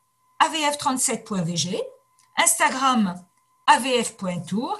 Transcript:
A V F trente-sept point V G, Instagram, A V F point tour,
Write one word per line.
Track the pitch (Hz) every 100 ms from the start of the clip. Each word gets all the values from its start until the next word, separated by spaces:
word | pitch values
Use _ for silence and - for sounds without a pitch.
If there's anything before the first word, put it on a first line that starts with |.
| _ _ _ -
A | 302
V | 311 294
F | 294
trente-sept | 285 262 - 226
point | - 196
V | 170 170
G, | 175 220 - - _ _ _ -
Instagram, | - - 302 254 262 240 196 185 - _ _ _ -
A | 294
V | 262 247
F | 226 -
point | 185 175
tour, | - 196 294